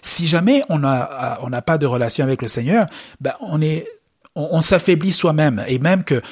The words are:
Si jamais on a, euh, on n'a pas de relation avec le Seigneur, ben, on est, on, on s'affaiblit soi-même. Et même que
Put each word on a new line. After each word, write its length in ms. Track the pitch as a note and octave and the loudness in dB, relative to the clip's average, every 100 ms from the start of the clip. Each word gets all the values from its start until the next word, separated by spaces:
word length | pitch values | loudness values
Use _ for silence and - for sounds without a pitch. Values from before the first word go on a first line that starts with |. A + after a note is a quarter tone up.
Si 260 | - - E3+ | 2 4 4
jamais 360 | E3+ F#3+ C#4 - | 2 2 2 2
on 160 | D#3 | -2
a, 540 | C#3 C3 - C3 B2 A#2+ | 0 0 -2 -6 -8 -6
euh, 40 | |
on 60 | B2 | -6
n'a 120 | B2 | -6
pas 160 | C#3+ D#3+ | -2 0
de 80 | C#3+ | 0
relation 400 | B2 A#2 - C3+ | 0 -2 -2 -2
avec 160 | C3 | -2
le 80 | A#2 | 0
Seigneur, 380 | - A#2+ A3 G3 - - - | 0 2 0 0 -4 -20 -10
ben, 100 | C3+ - | -8 -8
on 220 | A#3+ D#3 | -6 -2
est, 260 | D#3 D#3 A4+ A4 _ _ _ - | -2 -2 -8 -16 _ _ _ -10
on, 140 | D3+ | -4
on 80 | E3 | 2
s'affaiblit 540 | D#3+ F#3 - F3 F#3 | 4 4 4 2 2
soi-même. 500 | E3+ F3 D3+ D3+ A2 A2 | 0 0 2 2 0 -2
Et 100 | B2+ | -2
même 240 | D#3 F#3+ | 0 0
que 180 | - B2+ - | 0 -2 -4